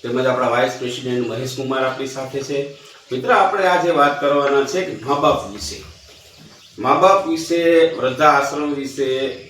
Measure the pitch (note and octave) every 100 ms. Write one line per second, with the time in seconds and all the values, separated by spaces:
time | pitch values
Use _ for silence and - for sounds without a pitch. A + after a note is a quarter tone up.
0 | B2 B2 C3 B2+ B2+ B2 C3 - B2 B2
1 | B2+ B2 A2 - C3 - C3 C3+ C3 B2+
2 | C3+ C3+ C3 C3+ C#3 C#3 C#3 - - -
3 | - B2+ D#3+ G#3+ F#3 G3 F#3 F3+ E3+ D3+
4 | C#3+ C#3+ C#3+ C#3+ C#3+ C#3 C3+ F#3 E3 C#3
5 | C3 D3 D#3 - G2 G#2 - - - -
6 | - - - - - - - - A#2+ D3+
7 | F#3 G3 F3+ D#3+ D#3+ E3+ E3+ E3 E3 -
8 | B2+ B2+ D3+ D#3 C#3+ D3 D3 C#3+ C3 C#3
9 | C3 C3 C3+ F#2+ -